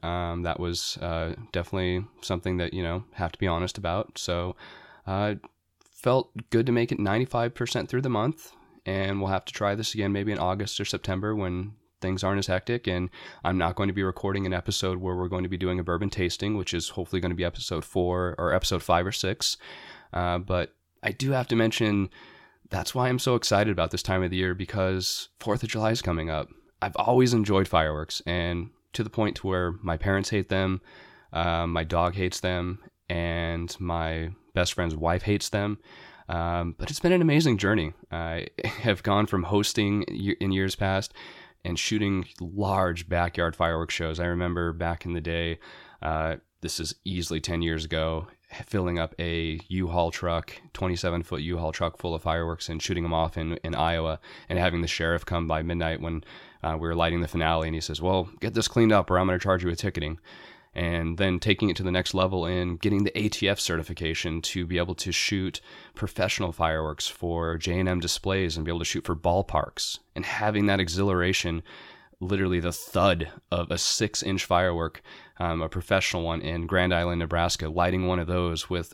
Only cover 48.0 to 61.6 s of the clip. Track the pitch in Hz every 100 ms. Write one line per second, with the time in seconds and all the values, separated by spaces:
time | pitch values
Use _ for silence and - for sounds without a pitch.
48 | 80 80 87 - _ - - 104 90 87
49 | 82 - 85 82 82 80 - 90 90 87
50 | 85 - 90 85 - - - - 92 87
51 | 90 87 82 82 78 87 82 80 85 -
52 | 90 82 82 82 82 82 - 82 - 87
53 | 85 82 80 85 80 85 82 82 82 85
54 | 80 80 - - - 90 90 85 82 -
55 | 82 85 - 87 82 80 82 85 82 80
56 | 82 82 - - - - 80 80 82 85
57 | 85 85 82 82 80 82 80 80 - 76
58 | 90 92 90 - 107 113 104 - 113 107
59 | 90 90 92 90 98 92 90 82 101 87
60 | 78 80 - - - - _ - 85 85
61 | 82 85 98 90 107 98